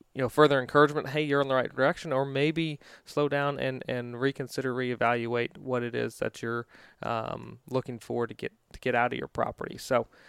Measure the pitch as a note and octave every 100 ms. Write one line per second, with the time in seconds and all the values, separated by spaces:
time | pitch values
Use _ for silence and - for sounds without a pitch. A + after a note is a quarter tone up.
0 | _ C3 B2 - D3+ C#3 B2 D3 D3 D3
1 | - D3+ D3+ C#3+ C#3 C3 A#2+ - C3+ F3
2 | E3 C3 C#3 C3+ D3+ D#3+ D#3+ D3 - -
3 | - - D3 C#3+ C#3+ C#3 C3 C3 - B2
4 | A#2+ A#2+ C3+ C#3 B2+ - C3 B2 B2+ A#2+
5 | A#2 A#2+ A#2 A#2+ A#2+ - B2+ B2 A#2+ A#2+
6 | A#2 - - - A#2 A#2 A#2 - - _
7 | - A2+ A2+ - A#2+ A#2 - B2+ - A#2+
8 | - A#2+ A#2 A2 - - _ - C3 A#2+
9 | A#2+ B2 - - - - - - - B2
10 | A#2 -